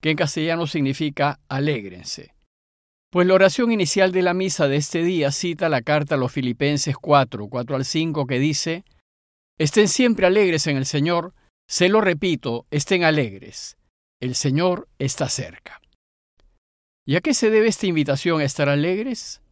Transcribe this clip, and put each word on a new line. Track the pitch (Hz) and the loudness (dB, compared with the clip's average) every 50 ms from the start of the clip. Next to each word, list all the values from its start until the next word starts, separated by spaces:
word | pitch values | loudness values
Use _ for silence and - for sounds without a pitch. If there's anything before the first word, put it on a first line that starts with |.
| - | 0
que | 156 | -2
en | 160 | 0
castellano | 151 180 151 - 175 156 165 165 165 170 | 0 0 -2 -2 -2 -2 -2 -2 -2 -2
significa | 151 - 160 143 135 135 - 160 151 143 - 143 143 135 _ _ _ | -4 -2 -2 -2 -2 -2 -2 -4 -6 -2 -2 -2 -2 -2 _ _ _
"alégrense". | 131 135 139 151 147 117 101 95 90 90 - - - - - - _ _ _ _ _ _ _ _ _ _ _ _ _ _ _ _ - | -6 -4 -2 -2 -2 -4 -6 -10 -14 -14 -14 -12 -12 -14 -14 -20 _ _ _ _ _ _ _ _ _ _ _ _ _ _ _ _ 0
Pues | 180 180 | 2 4
la | 180 190 | 6 6
oración | 185 190 190 185 - 247 233 | 6 6 6 4 2 2 2
inicial | 226 214 185 151 - 196 190 190 180 | 2 0 0 0 2 2 2 2 4
de | 185 180 | 2 0
la | 180 175 | 2 0
misa | 185 185 185 - - 160 | 0 -2 -2 0 0 0
de | 139 135 | 2 2
este | 147 147 - - 170 165 | 0 -2 -2 -4 -2 0
día | 175 185 170 147 139 | 0 0 0 0 0
cita | 139 - - 175 170 156 175 165 | -2 -2 -4 -4 -4 -2 -2 0
la | 151 127 113 | 0 -2 0
carta | - 151 151 147 143 156 | 0 0 0 0 0 -2
a | 143 | -2
los | 131 123 - | -2 -2 -2
Filipenses | 143 127 123 120 - 139 143 147 139 - 151 139 | -4 -4 -4 -2 -2 0 0 0 0 -2 -4 -6
cuatro, | - - 165 147 143 135 120 - 113 104 101 | -6 0 4 4 4 4 2 -4 -12 -12 -8
cuatro | - 123 120 120 143 | -8 -8 -6 -4 -4
al | 131 135 | -4 -4
cinco, | - - 160 160 165 151 156 143 | -2 -2 -2 -2 -2 -2 -4 -2
que | 127 135 123 | -2 -2 0
dice, | 135 156 151 - - 165 165 175 - _ _ _ _ _ _ _ _ _ _ _ _ _ _ _ | 0 0 0 -2 -2 -4 -6 -6 -8 _ _ _ _ _ _ _ _ _ _ _ _ _ _ _
"Estén | 156 151 - 220 208 196 | -2 0 4 4 4 4
siempre | - - 254 247 226 202 190 | 4 2 2 2 2 2 2
alegres | 180 185 208 208 185 165 156 143 160 | 4 4 4 4 2 2 0 0 0
en | 143 135 | -2 -2
el | 131 | -2
Señor, | - - 147 139 165 175 170 165 180 _ _ _ _ _ _ _ _ | -2 -2 -2 0 0 0 -2 -4 -6 _ _ _ _ _ _ _ _
se | - - 185 185 | -2 2 2 4
lo | 202 220 | 4 4
repito, | 220 196 - 147 202 180 165 127 - 135 117 117 - _ | 4 2 0 0 0 -2 -2 -2 -2 -6 -6 -6 -8 _
estén | - 147 143 - 190 180 175 | -4 -4 0 0 0 2 4
alegres. | 160 156 151 135 110 98 98 95 - - - - - - _ _ _ _ _ _ _ _ _ | 2 2 2 0 -2 -4 -12 -18 -18 -18 -16 -16 -18 -18 _ _ _ _ _ _ _ _ _
El | - 127 123 | -6 -4 -4
Señor | - - 143 131 147 170 185 180 175 - _ _ _ | -2 -2 0 0 2 2 2 0 0 -6 _ _ _
está | 135 135 - - 151 131 | -4 -4 -2 -4 -4 -4
cerca". | - - 135 - - - _ - - - _ _ _ _ _ _ _ _ _ _ _ _ _ _ _ _ _ _ _ _ _ _ _ _ _ | -4 -6 -6 -10 -12 -18 _ -20 -20 -20 _ _ _ _ _ _ _ _ _ _ _ _ _ _ _ _ _ _ _ _ _ _ _ _ _
¿Y | - 135 | -2 -2
a | 277 | 0
qué | - 311 277 | 0 0 0
se | - - 220 | 2 2 2
debe | 220 220 214 233 | 4 4 4 2
esta | 208 - - | 0 0 -2
invitación | 190 170 156 147 143 135 135 - 170 170 156 | 0 0 0 0 0 0 -2 0 0 0 0
a | 147 | 0
estar | 139 - - 147 139 | -2 -2 -2 0 0
alegres? | 143 143 147 170 185 202 220 269 240 - - - - - _ _ | 2 0 0 0 -2 -2 -4 -6 -6 -8 -10 -14 -16 -18 _ _